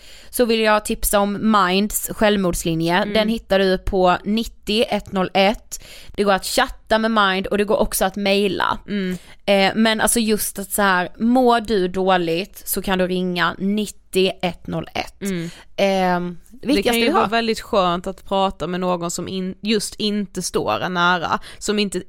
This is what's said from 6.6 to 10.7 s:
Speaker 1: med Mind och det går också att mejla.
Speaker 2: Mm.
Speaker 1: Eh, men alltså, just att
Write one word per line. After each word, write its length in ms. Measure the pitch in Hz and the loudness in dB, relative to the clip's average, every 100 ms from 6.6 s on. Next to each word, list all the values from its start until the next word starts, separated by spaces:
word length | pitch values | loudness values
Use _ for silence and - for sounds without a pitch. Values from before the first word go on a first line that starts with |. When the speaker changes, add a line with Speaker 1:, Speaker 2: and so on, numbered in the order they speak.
| 262 - - 220 | 0 -4 0 0
Speaker 1:
med 120 | 226 | 2
Mind 360 | 220 196 185 190 | 2 2 2 0
och 120 | 202 | -2
det 60 | |
går 120 | 202 220 | 0 2
också 280 | 208 - | 0 0
att 120 | 190 202 | -2 0
mejla. 640 | 202 202 202 - 60 - - | 0 2 2 0 -2 -2 -4
Speaker 2:
Mm. 300 | 202 185 185 - - - | -4 -4 -6 -10 -8 0
Speaker 1:
Eh, 260 | 196 196 | 2 4
men 260 | - 220 220 | 4 2 2
alltså, 200 | 214 240 | 0 0
just 380 | 220 208 - - | 0 0 -2 -8
att 120 | 196 | -6